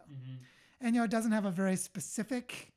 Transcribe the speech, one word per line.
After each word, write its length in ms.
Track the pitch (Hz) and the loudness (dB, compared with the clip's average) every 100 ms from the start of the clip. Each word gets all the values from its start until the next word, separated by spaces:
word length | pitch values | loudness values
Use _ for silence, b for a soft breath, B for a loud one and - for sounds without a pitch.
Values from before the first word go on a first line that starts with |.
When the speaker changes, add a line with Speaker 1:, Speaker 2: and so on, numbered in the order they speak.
| - | -16
Speaker 1:
Mm-hmm. 240 | 135 127 127 127 B B B | -14 -12 -14 -16 B B B
Speaker 2:
And, 140 | 240 240 | 2 2
you 40 | |
know, 40 | |
it 60 | 226 | 4
doesn't 220 | 226 226 | 2 2
have 120 | 214 196 | 2 2
a 60 | |
very 240 | 175 190 185 | 2 2 2
specific 960 | - - - - 208 247 - - - | 0 -8 -6 -4 -2 -4 -6 -12 -16